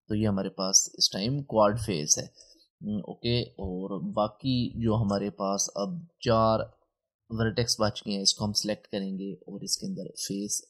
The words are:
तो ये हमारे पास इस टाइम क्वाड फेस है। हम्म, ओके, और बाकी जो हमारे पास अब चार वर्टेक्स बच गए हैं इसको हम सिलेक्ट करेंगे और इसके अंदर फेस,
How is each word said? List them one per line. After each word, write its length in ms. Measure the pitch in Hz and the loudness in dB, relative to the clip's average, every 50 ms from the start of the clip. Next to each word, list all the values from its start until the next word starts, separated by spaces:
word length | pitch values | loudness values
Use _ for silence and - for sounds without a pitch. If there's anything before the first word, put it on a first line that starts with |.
| _ - | _ -4
तो 60 | 107 | 0
ये 100 | 104 110 | 2 2
हमारे 240 | 107 101 95 98 95 | 2 2 0 -2 -4
पास 420 | - - 95 95 95 - - - - - | -4 -4 0 2 4 4 2 2 0 0
इस 100 | - - - | 0 0 0
टाइम 280 | 95 101 120 143 143 | 0 0 0 0 -2
क्वाड 360 | 139 - 113 110 107 104 110 | -2 2 4 6 6 6 6
फेस 380 | 120 - 110 95 76 76 - - | 2 0 0 0 0 2 2 0
है। 160 | - - - - - - _ _ _ _ _ _ _ - | 0 0 -4 -12 -20 -20 _ _ _ _ _ _ _ -6
हम्म, 180 | 104 104 101 | -4 -4 -4
ओके, 420 | - - - - - 120 120 120 - | -4 -6 -10 -4 -2 0 0 0 0
और 600 | - - - 95 92 92 92 95 95 98 87 82 | -4 -8 -8 -8 -6 -6 -6 -6 -6 -6 -6 -6
बाकी 800 | 101 101 110 104 107 - - - 135 127 123 120 - - 110 113 | -2 0 0 0 0 -2 -4 -2 0 0 0 0 -2 -2 0 2
जो 120 | 113 104 | 2 4
हमारे 340 | 113 110 101 101 98 98 101 | 4 4 2 2 0 0 -2
पास 400 | - - 196 98 101 98 - - - | -4 -2 -2 0 0 0 -2 -4 -4
अब 300 | - 202 190 175 85 - - _ _ | -4 -4 -4 -4 -8 -10 -14 _ _
चार 560 | - 123 113 113 110 110 110 107 - - - _ _ _ _ _ _ _ _ _ _ - | 0 2 4 6 6 4 4 2 0 -4 -12 _ _ _ _ _ _ _ _ _ _ -8
वर्टेक्स 460 | 113 110 113 110 95 123 117 - - - | -2 0 0 0 2 0 0 0 0 2
बच 240 | 107 104 - - - | 0 0 0 -2 -4
गए 60 | 107 101 | -4 -4
हैं 80 | 98 | 0
इसको 240 | 98 - - - 107 | 0 0 0 2 -2
हम 80 | 104 101 | -2 -2
सिलेक्ट 340 | - - 104 104 - - | -2 -2 -2 -4 -4 -6
करेंगे 500 | _ - 101 98 98 95 92 98 98 87 - - - | _ -6 -4 -4 -4 -4 -6 -6 -8 -10 -10 -12 -14
और 140 | - 101 98 | -12 -10 -6
इसके 240 | 98 - - - | -4 -4 -4 -4
अंदर 160 | 98 95 95 98 | -6 -6 -6 -8
फेस, 640 | - - - - - 101 101 104 101 - - - | -10 -10 -10 -8 -6 -4 -4 -4 -4 -4 -6 -6